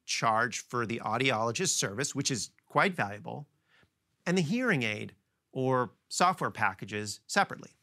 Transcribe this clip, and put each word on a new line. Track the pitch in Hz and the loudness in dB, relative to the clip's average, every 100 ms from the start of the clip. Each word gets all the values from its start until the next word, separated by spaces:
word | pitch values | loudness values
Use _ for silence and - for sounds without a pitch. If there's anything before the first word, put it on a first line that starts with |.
| - | -6
charge | - 117 110 120 - | 0 4 4 2 -2
for | - 123 | -6 -4
the | 110 117 | -2 -4
audiologist | 107 117 135 110 117 113 185 - | -2 0 2 2 0 0 0 0
service, | 107 104 147 | -2 -4 -4
which | 135 139 | -2 -2
is | 110 - _ _ | -4 -6 _ _
quite | 143 185 | 2 2
valuable, | 165 101 104 - 127 147 _ _ _ _ _ _ _ 180 | 2 -4 -4 -10 -12 -14 _ _ _ _ _ _ _ 0
and | 185 | 0
the | |
hearing | 151 240 247 147 | 2 0 2 2
aid | 110 107 104 - _ _ _ | 0 -4 -8 -14 _ _ _
or | 135 131 127 120 _ _ | -2 2 2 0 _ _
software | - 180 - 117 | 2 2 4 -4
packages | 113 104 95 101 107 104 - - | 2 0 0 -8 -6 -6 -10 -2
separately. | 202 185 - - _ | 0 0 -4 -16 _